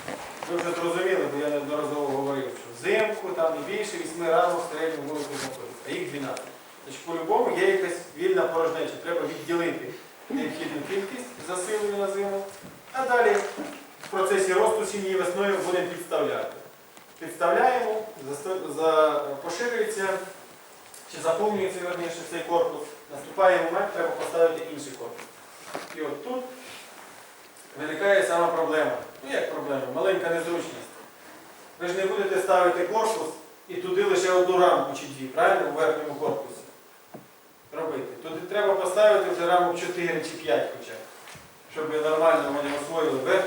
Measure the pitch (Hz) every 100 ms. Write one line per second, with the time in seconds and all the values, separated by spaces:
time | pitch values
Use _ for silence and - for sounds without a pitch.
0 | - - - - - 175 175 170 170 175
1 | 185 175 139 143 147 147 139 151 143 147
2 | 139 135 139 139 127 - - - 170 220
3 | 214 208 185 170 160 151 165 208 208 170
4 | 156 170 156 165 175 175 - 151 165 151
5 | 139 151 143 131 131 - - - 131 175
6 | 160 143 131 - - - - - - -
7 | 170 165 165 220 262 - 190 185 180 -
8 | - - 185 190 - 165 165 160 156 -
9 | 170 170 - 151 147 170 170 135 - -
10 | - - - 262 - 311 - 147 - 196
11 | 196 254 - - 165 185 190 214 202 202
12 | 196 196 196 196 196 - - - - 262
13 | 254 247 220 202 - - - - - -
14 | - 190 190 190 190 180 - - 190 202
15 | 190 185 175 196 202 185 175 180 - -
16 | - 156 - - - - - - - -
17 | - - 330 - - - 254 247 208 220
18 | - - 135 143 185 185 156 143 160 160
19 | 156 151 - - 170 - 240 226 208 196
20 | 190 185 - - - - - - - -
21 | - - - - 214 202 190 185 175 175
22 | 170 170 165 170 165 170 156 151 151 -
23 | - 143 - - 190 175 165 175 202 -
24 | 165 - - 165 165 160 156 147 135 -
25 | - - - - - - - - - 156
26 | 151 - 240 254 247 - - - - -
27 | - - - - - - - 131 156 160
28 | 196 190 180 170 170 165 156 156 143 -
29 | - - 135 - - 151 139 135 127 135
30 | 190 185 165 165 165 170 - - - -
31 | - - - - - - - - 175 185
32 | 190 202 190 180 - 180 175 170 175 220
33 | 220 226 160 - - - - 180 185 185
34 | 202 180 185 180 180 180 175 - - -
35 | 135 131 131 - - - - 151 160 -
36 | 151 135 113 110 - - - - - -
37 | - - - - - - - 156 165 135
38 | - - 160 160 - 202 196 196 - 208
39 | 214 196 180 170 170 180 175 170 180 175
40 | 175 156 - - - 120 - - - -
41 | - - - - - - - 156 156 151
42 | 151 156 165 160 143 143 143 143 - 165
43 | 117 - - 185